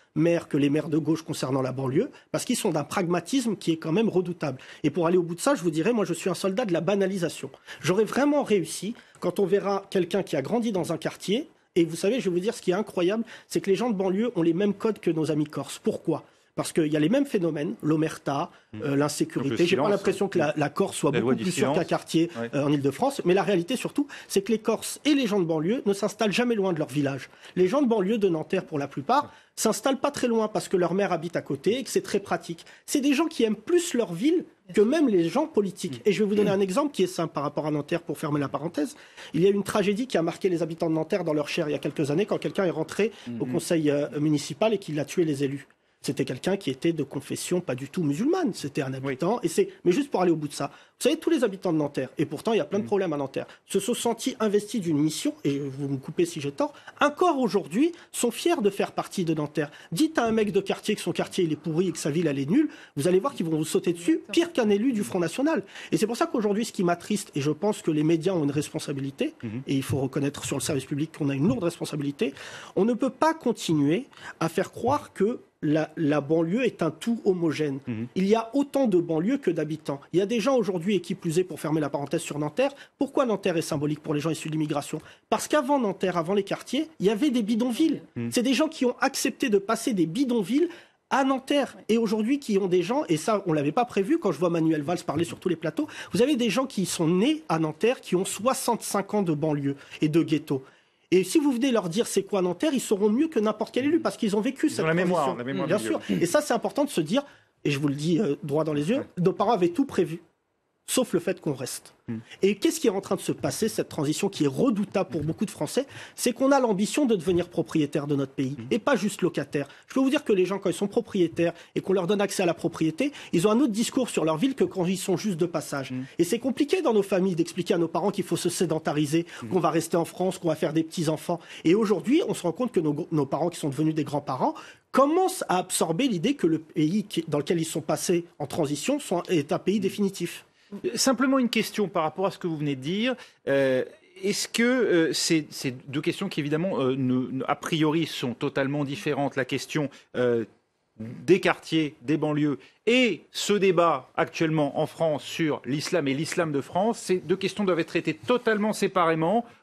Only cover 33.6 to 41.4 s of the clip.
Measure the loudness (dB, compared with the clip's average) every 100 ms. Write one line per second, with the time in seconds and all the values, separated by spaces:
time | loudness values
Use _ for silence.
33.6 | 2 2 2 0 -2 0 2 2 -2 _
34.6 | -2 4 4 6 4 4 4 2 0 0
35.6 | -2 -2 -8 -2 0 2 2 2 2 2
36.6 | 2 0 0 0 -2 0 -4 -4 -4 -2
37.6 | -2 -2 -2 -4 -4 -6 -2 0 0 -4
38.6 | -4 -4 -4 -6 -20 -20 -6 2 4 4
39.6 | 0 0 2 0 0 0 0 -2 -2 0
40.6 | -2 -2 -2 0 0 -2 0 -2